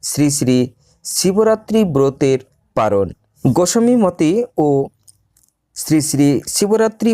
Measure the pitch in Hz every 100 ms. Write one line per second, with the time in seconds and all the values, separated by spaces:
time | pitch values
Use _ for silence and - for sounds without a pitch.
0 | - - 147 143 127 127 123 _ _ _
1 | - - 180 196 220 214 - 220 196 135
2 | 139 131 139 131 - _ _ - 107 101
3 | 92 - _ _ 135 123 180 233 233 247
4 | 190 180 156 208 240 - 151 139 139 _
5 | _ _ _ _ _ _ _ - - 156
6 | 143 139 143 135 - - 202 220 220 214
7 | 220